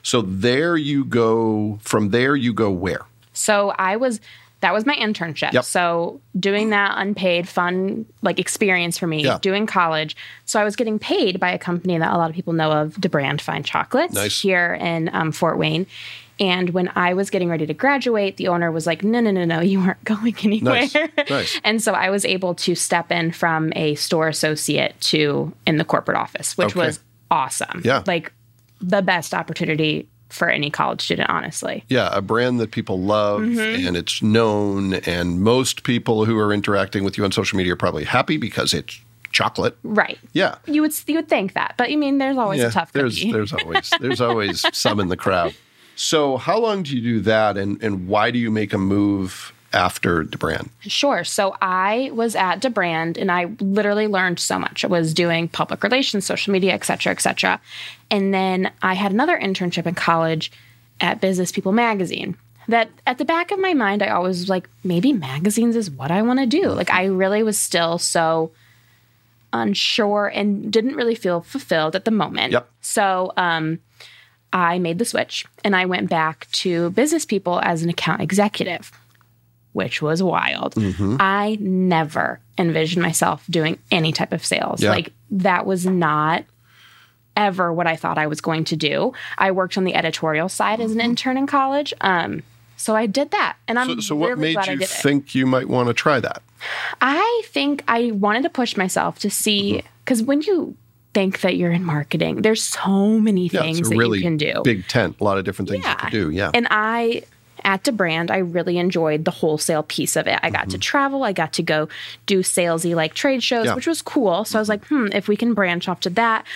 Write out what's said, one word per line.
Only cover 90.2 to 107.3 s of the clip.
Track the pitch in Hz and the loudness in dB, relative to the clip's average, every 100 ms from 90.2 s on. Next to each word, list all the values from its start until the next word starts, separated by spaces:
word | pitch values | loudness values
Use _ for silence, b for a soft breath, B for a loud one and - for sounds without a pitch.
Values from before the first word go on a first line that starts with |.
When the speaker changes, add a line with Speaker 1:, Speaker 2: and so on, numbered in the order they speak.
| 160 156 180 | 0 0 -2
Speaker 2:
side | - 202 220 | -2 -2 -2
as | 226 | -2
an | 220 | -2
Speaker 1:
Mm-hmm. | 233 | 0
Speaker 2:
intern | 240 262 254 | -2 -2 -2
in | 277 | 0
college. | 285 269 277 285 - | 0 0 0 -4 -2
Um, | 196 180 160 - - _ _ - | 0 0 0 -6 -10 _ _ -8
so | - | -2
I | 220 226 | 0 0
did | 196 294 | 0 0
that, | 415 262 - - | 0 -2 -4 -4
and | 233 | -2
I'm | 254 | -2
Speaker 1:
So, | 254 | -2
so | 208 151 | -2 0
what | 165 | 0
Speaker 2:
really | 151 | 0
Speaker 1:
made | 156 | 0
Speaker 2:
glad | 160 190 | 0 -2
I | |
Speaker 1:
you | 139 | -2
Speaker 2:
did | |
it. | 139 | -4
Speaker 1:
think | - 143 143 139 | 0 2 2 0
you | 131 131 | 0 2
might | 127 127 | 2 2
wanna | 127 120 | 2 2
try | 117 - 135 | 2 2 2
that? | - - - - B B B B | 0 -6 -14 -14 B B B B
Speaker 2:
I | 254 294 440 480 427 | 0 2 0 0 -2
think | 285 277 294 - | -2 0 -2 0
I | 233 240 | 0 0
wanted | 208 202 220 | 2 2 2
to | 330 | 0
push | - 240 - | -2 -2 0
myself | 185 - 170 - | 0 0 -2 -2
to | 208 | -4
see, | - - 202 202 208 | -2 0 0 0 -2
Speaker 1:
Mm-hmm. | - _ | -6 _
Speaker 2:
'cause | - 240 | 0 0
when | 226 285 | 2 0
you | 311 370 - - _ _ _ | 2 0 -2 -8 _ _ _
think | - 190 - | 0 0 0
that | 190 180 | 0 2
you're | 175 | 2
in | 170 | 0
marketing. | 180 151 143 160 165 - | 0 -2 -2 -2 0 2
There's | 214 220 | 2 2
so | - - 190 196 202 220 | -2 -4 0 2 4 4
many | 220 190 175 | 4 2 2
Speaker 1:
Yeah, | 185 | 0
it's | 160 160 | 0 0
Speaker 2:
things | 170 | 2
Speaker 1:
a | |
Speaker 2:
that | - | 2
Speaker 1:
really | 233 101 | 2 2
Speaker 2:
you | |
can | 175 156 | 0 0
do. | 151 - | 0 0
Speaker 1:
big | 127 104 90 | 2 2 0
tent, | 127 92 - | 2 2 0
a | |
lot | 104 98 | 0 0
of | |
different | 95 95 95 | -2 -4 -4
things | 101 | -4
you | - | -4
Speaker 2:
Yeah. | |
Speaker 1:
can | - 82 | -4 -2
do, | 110 82 | -2 0
yeah. | 82 92 | 0 0
Speaker 2:
And | 240 240 | 0 0
I, | 214 214 233 233 240 - | 0 0 0 -2 -2 -8